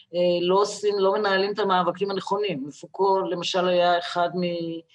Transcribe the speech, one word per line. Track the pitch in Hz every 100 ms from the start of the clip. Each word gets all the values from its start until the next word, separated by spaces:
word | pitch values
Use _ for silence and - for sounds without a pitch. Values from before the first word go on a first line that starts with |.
| -
אה, | 175 180 175 175
לא | 190
עושים, | 202 - 208 202
לא | 190
מנהלים | 196 208 190 196
את | 202
המאבקים | 196 185 175 180 196
הנכונים. | 190 - 202 208 151 143 143
פוקו, | - - 190 190
למשל, | 180 175 170 190 180
היה | 180 175 175
אחד | 175 175 175
מ-, | 175 175 175 165 165 -